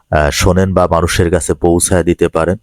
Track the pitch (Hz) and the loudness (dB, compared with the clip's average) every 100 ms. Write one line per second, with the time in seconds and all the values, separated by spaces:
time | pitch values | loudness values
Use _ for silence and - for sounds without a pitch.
0 | - 82 73 - 98 90 95 92 87 85 | -4 -2 0 0 0 2 0 0 0 0
1 | 85 - 87 87 - 85 87 87 - 92 | 0 0 0 0 -2 -2 0 0 0 0
2 | 85 85 85 82 80 92 | 0 0 0 0 -2 -4